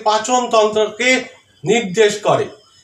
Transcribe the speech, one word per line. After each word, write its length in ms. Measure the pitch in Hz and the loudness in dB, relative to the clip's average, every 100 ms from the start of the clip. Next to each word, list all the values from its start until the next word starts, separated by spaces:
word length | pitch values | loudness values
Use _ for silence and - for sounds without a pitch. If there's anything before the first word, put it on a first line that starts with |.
| 214 | -2
পাচন 340 | 214 214 247 233 | -2 0 -2 2
তন্ত্রকে 560 | 226 214 214 208 - 254 254 - - _ _ 160 | 2 2 0 -4 -2 0 0 -2 -20 _ _ -2
নির্দেশ 440 | 226 196 190 208 - - | -2 0 2 2 2 -2
করে। 180 | - - - _ _ | -2 -4 -10 _ _